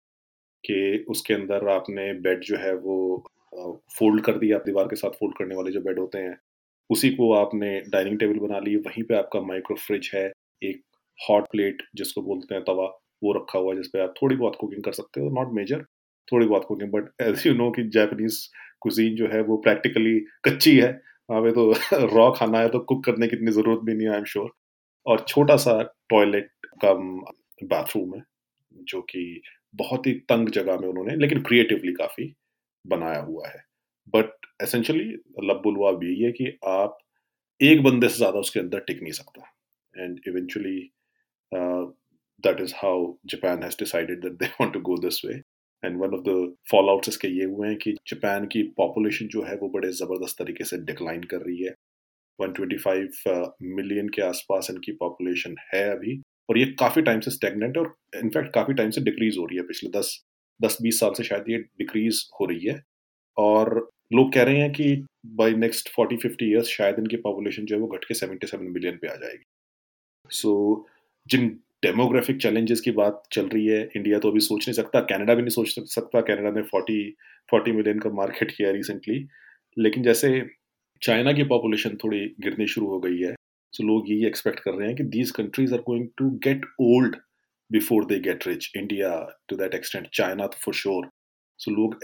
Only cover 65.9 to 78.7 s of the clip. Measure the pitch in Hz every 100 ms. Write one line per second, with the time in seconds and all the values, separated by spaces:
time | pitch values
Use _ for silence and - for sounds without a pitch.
65.9 | - 104 120 120 - 113 110 117 - 101
66.9 | 101 110 117 104 98 101 107 107 107 110
67.9 | 98 - 110 92 92 101 92 92 87 87
68.9 | 85 80 73 65 64 _ _ _ _ _
69.9 | _ _ _ _ - 110 101 104 107 -
70.9 | _ _ _ - 127 117 - _ _ 107
71.9 | 107 127 131 120 135 113 110 113 117 123
72.9 | 107 104 104 - 107 95 110 110 107 -
73.9 | 104 104 104 107 107 110 104 123 113 110
74.9 | 127 - 98 107 120 123 120 110 - 107
75.9 | 113 - 120 110 101 104 107 104 95 92
76.9 | 107 104 - - _ - 110 113 110 107
77.9 | 107 107 101 98 - - - 101